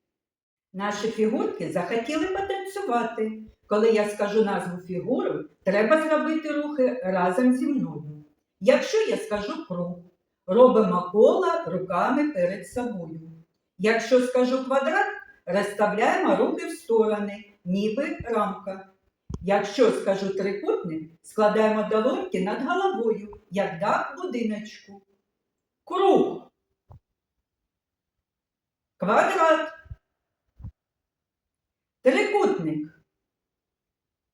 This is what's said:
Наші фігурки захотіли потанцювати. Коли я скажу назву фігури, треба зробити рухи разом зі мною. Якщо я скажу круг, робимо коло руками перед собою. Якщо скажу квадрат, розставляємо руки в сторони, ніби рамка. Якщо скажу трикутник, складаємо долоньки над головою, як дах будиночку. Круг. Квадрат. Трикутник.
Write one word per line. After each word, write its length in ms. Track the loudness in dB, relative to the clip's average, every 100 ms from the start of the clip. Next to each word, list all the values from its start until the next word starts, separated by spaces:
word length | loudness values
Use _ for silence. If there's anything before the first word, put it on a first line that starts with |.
| _ _ _ _ _ _ _
Наші 360 | -8 -6 -4 -4
фігурки 640 | 0 0 2 -2 -4 -6
захотіли 540 | -4 -2 -4 -2 -2 -2
потанцювати. 1160 | -4 -4 -6 -6 -8 -2 -2 -2 -4 -6 -6 -14 _ -2
Коли 240 | 2 4
я 180 | 4 0
скажу 360 | -2 -2 2
назву 340 | 2 0 -4 -10
фігури, 680 | -8 -8 -2 -2 -2 -4 -8 _
треба 380 | 0 2 4 4
зробити 480 | 4 0 0 -4 -4
рухи 500 | -4 -4 0 0 0
разом 520 | -4 0 0 2 2 2
зі 100 | 0
мною. 580 | -2 -4 -8 -12 -16 -20 _ _ -4
Якщо 400 | 2 2 4 0 0
я 80 | -2
скажу 500 | -4 -6 -6 -8 -8
круг, 320 | -8 -8 -8 -16 _ _ _ 0
робимо 640 | 6 8 8 4 2 0
коло 340 | 4 6 6 2 0 -2
руками 680 | -6 -2 0 2 2 0
перед 360 | 0 -2 -2 -8
собою. 520 | -6 -6 -6 -10 -12 -16 -20 _ _ _ -2
Якщо 420 | 2 2 4 4
скажу 440 | 4 2 2 0
квадрат, 420 | 0 0 2 0 0 -4 -14 _ -4
розставляємо 920 | -2 -2 0 0 2 2 2 2 2
руки 300 | 2 -2 -6
в 40 |
сторони, 720 | -10 0 2 2 0 -4 -10 -16 _
ніби 540 | -4 -2 0 -2 -4 -6
рамка. 640 | -4 -2 -2 -4 -10 -12 -14 _ _ _ -12 -8
Якщо 480 | 0 0 0 2 4
скажу 380 | 2 -2 -2 -2
трикутник, 840 | -4 -4 -4 -4 -4 -4 -8 -10 _
складаємо 680 | -10 2 2 4 2 2 0
долоньки 500 | 0 0 0 -4 -4
над 220 | -2 -4
головою, 760 | -2 0 0 0 -2 -2 -6 -18 -10
як 300 | -4 -4 -2
дах 360 | -2 0 -2 -8
будиночку. 880 | -8 -4 -4 -4 -10 -18 -20 -20 _ _ _ _ _ _ _ _
Круг. 680 | -6 2 4 4 2 -4 -14 _ _ _ _ -20 _ _ _ _ _ _ _ _ _ _ _ _ _ _ _ _ _ _ _ -6
Квадрат. 760 | 0 2 4 4 4 4 0 -10 -20 -20 _ _ _ _ _ _ -18 -18 _ _ _ _ _ _ _ _ _ _ _ _
Трикутник. 840 | 2 2 2 2 2 0 -2 -4 -6 _ _ _ _ _ _ _ _ _ _ _ _ _ _